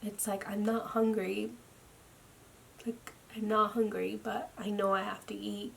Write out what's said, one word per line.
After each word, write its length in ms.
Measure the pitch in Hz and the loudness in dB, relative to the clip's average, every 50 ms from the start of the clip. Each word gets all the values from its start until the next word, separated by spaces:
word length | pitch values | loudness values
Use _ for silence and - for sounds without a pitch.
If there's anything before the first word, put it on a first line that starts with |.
It's 260 | - 208 196 - - - | -8 -8 -6 -4 -2 -2
like, 200 | 202 190 - - | -2 -2 -2 -4
I'm 160 | 202 202 208 | -2 0 2
not 240 | 214 226 226 - - | 2 2 0 0 0
hungry. 600 | - 226 226 220 220 214 190 185 196 208 208 226 233 - - - - - - - - - - - - - - - - - - - - - - - - - - | 2 4 4 4 4 2 2 0 -2 -2 -2 -4 -6 -10 -18 -20 -20 -20 -20 -20 -20 -20 -20 -20 -20 -20 -20 -20 -20 -20 -20 -20 -20 -20 -20 -20 -20 -12 -6
Like, 280 | 233 226 - - - - - - - - | -6 -6 -6 -6 -18 -18 -18 -20 -16 -8
I'm 120 | 220 214 208 | -4 -2 2
not 240 | 214 214 214 208 | 6 6 6 4
hungry, 460 | 208 240 226 214 208 185 185 185 202 220 | 6 2 2 2 2 0 -2 -2 -2 -4
but 280 | - - 202 220 285 - - | -4 -4 -4 -4 -4 -6 -10
I 140 | - - 196 | -8 -4 -2
know 240 | 208 202 196 196 190 | 0 2 4 4 4
I 80 | 190 | 4
have 240 | 190 208 196 196 - | 2 -2 -6 -8 -8
to 80 | - 214 | -10 -10
eat. 380 | 202 196 208 208 202 202 240 - | -6 -6 -4 -6 -4 -6 -8 -10